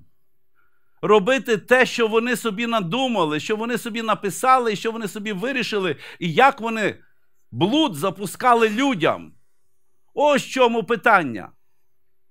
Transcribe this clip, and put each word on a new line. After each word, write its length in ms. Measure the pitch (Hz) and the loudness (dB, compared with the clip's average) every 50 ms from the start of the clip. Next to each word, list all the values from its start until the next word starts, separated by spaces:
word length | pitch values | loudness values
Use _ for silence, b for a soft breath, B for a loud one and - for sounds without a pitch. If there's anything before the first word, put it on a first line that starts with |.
| - - _ _ _ _ _ _ _ _ _ _ _ _ _ _ _ _ _ _ | -20 -20 _ _ _ _ _ _ _ _ _ _ _ _ _ _ _ _ _ _
робити 560 | - 180 214 214 180 247 269 262 180 240 220 | 2 4 4 4 4 4 2 0 0 0 -2
те, 280 | 185 - - 247 262 240 | -2 2 4 4 4 4
що 220 | - - 240 226 | 2 2 0 0
вони 280 | 214 226 226 233 254 240 | 0 0 0 0 0 -2
собі 320 | - - 226 185 208 240 | -2 -4 -4 -4 -4 -2
надумали, 720 | 233 233 220 180 160 208 254 269 254 233 190 165 151 151 151 | -2 -2 -2 -2 -2 -2 -2 0 0 0 0 0 0 -2 -4
що 160 | - - 214 | -4 -4 -4
вони 220 | 214 226 233 240 | -4 -4 -4 -4
собі 240 | - - 233 208 233 | -4 -6 -6 -6 -4
написали, 760 | 226 220 208 - 214 196 - - - 262 262 262 240 226 208 | -2 -2 -2 -2 -4 -6 -4 0 2 4 4 4 2 0 -2
що 160 | 160 - 226 | -2 -4 -6
вони 160 | 220 226 220 | -6 -6 -8
собі 260 | 180 - 220 202 220 202 | -8 -8 -8 -6 -6 -6
вирішили, 640 | 175 214 269 277 247 - - 214 202 190 170 131 B B B B - | -4 -4 -4 -4 -4 -4 -4 -4 -2 -2 -4 -4 B B B B -6
і 140 | 175 170 143 | -6 -2 2
як 280 | 202 262 277 269 - | 4 4 4 4 2
вони 360 | 220 233 226 220 202 151 - - _ _ _ _ _ _ _ _ _ _ | -4 -6 -4 -2 -2 -4 -4 -6 _ _ _ _ _ _ _ _ _ _
блуд 440 | 113 117 165 208 269 311 320 262 165 | -4 -2 0 2 2 2 0 0 -2
запускали 720 | 139 180 190 - 190 202 - - - 240 254 240 233 226 220 | -2 -4 -4 -4 -6 -8 -10 -6 0 2 4 4 4 4 2
людям. 640 | 208 233 285 277 247 156 160 131 101 85 82 76 - - - _ _ _ _ _ _ _ _ _ _ _ _ _ - | 2 0 0 0 0 0 0 0 0 -2 -6 -14 -20 -20 -20 _ _ _ _ _ _ _ _ _ _ _ _ _ -2
Ось 300 | 240 285 294 285 233 - | 0 2 2 2 2 0
в 60 | - | -2
чому 340 | - 262 254 233 240 226 180 | 0 0 2 2 2 0 -2
питання. 680 | - 240 - - 240 208 185 156 127 110 90 - - - _ _ _ _ _ _ _ _ _ _ _ _ _ _ _ | -2 -4 0 4 4 4 4 4 0 -6 -8 -10 -14 -18 _ _ _ _ _ _ _ _ _ _ _ _ _ _ _